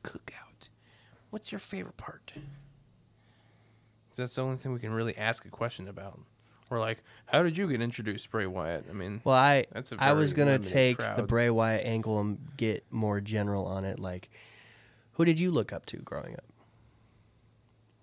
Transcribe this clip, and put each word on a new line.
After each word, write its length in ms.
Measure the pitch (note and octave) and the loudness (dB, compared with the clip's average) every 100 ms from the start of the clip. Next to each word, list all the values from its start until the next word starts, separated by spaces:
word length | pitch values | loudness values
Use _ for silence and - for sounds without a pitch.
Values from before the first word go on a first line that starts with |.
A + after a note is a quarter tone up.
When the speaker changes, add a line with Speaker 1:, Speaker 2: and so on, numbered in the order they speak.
Speaker 1:
Cookout? 680 | - - - - - - - _ _ _ _ _ - | -14 -14 -16 -18 -20 -20 -20 _ _ _ _ _ -14
What's 200 | G#3+ - | -12 -10
your 60 | G#3 | -10
favorite 400 | - F#3+ - - | -8 -8 -10 -12
part? 360 | - - - - | -14 -14 -18 -16
'Cause 1800 | - - - _ _ _ _ _ _ _ _ _ _ _ _ _ _ - | -16 -18 -20 _ _ _ _ _ _ _ _ _ _ _ _ _ _ -8
that's 180 | B2 - | -6 -2
the 80 | |
only 120 | C3 C3 | -2 -2
thing 160 | C3 | -4
we 80 | A#2+ | -6
can 140 | A2 | -4
really 240 | A2 A#2 - | -2 -2 0
ask 260 | G#2+ A#2 | -2 -2
a 60 | - | -6
question 400 | - A#2+ - G2 | -6 -6 -6 -12
about. 320 | F#2+ G2 - - _ _ _ - | -12 -14 -16 -20 _ _ _ -6
Or, 100 | A#2+ | -2
like, 240 | A2 A2+ _ - - | -2 -4 _ -16 2
how 180 | D3 | 4
did 140 | F3 D#3+ | 4 2
you 100 | F#3+ | 0
get 140 | A#2+ | 0
introduced 420 | A#2+ A#2+ A2 G#2 | -2 -2 -4 -4
to 60 | - | -4
Bray 180 | A2 F#2+ | -2 -2
Wyatt? 380 | F#2 D#2+ F2 - | -2 -2 -4 -6
I 40 | |
mean, 260 | G2 F#2 G#2+ C3+ | -8 -8 -4 4
Speaker 2:
Well, 100 | B2+ | 6
I, 300 | C#3 C#3 - | 6 4 0
Speaker 1:
that's 180 | - C3 | -8 -8
a 100 | A#2 | 2
Speaker 2:
I 120 | C#3 | 4
was 180 | D3+ D3 | 6 4
Speaker 1:
very 60 | C#3+ | 4
Speaker 2:
gonna 140 | C#3+ | 4
Speaker 1:
limited 180 | C3+ G2+ | 4 2
Speaker 2:
take 260 | C#3 B2+ B2 | 4 4 4
the 60 | |
Speaker 1:
crowd. 240 | A2 G#2 G2+ | -2 -2 0
Speaker 2:
Bray 220 | A#2 A#2+ | 2 4
Wyatt 360 | A2+ A2+ G#2+ A#2+ | 4 4 2 0
angle 360 | A2+ A2 G#2+ | -2 0 0
and 340 | G#2 G2+ - - | 0 -4 -8 -2
get 300 | A2+ G2+ - | 0 -2 -4
more 300 | A#2 G#2+ G2+ | -2 0 0
general 460 | G2+ A2 G2+ G2 F#2 | -2 -2 0 -2 -2
on 180 | F#2+ | -4
it. 160 | F#2+ F#2+ | -4 -6
Like, 300 | F#2+ F#2 - - - - - - - _ _ | -6 -8 -12 -20 -20 -20 -20 -20 -20 _ _
who 120 | - E3+ | 2 4
did 120 | D#3+ | 4
you 140 | F3+ | 2
look 220 | D3 G2 | 0 0
up 120 | E2+ - | -6 -10
to 100 | - | -14
growing 360 | - C#2+ - - | -10 -10 -8 -14
up? 100 | - _ _ _ _ _ _ _ _ _ _ _ _ _ _ _ | -18 _ _ _ _ _ _ _ _ _ _ _ _ _ _ _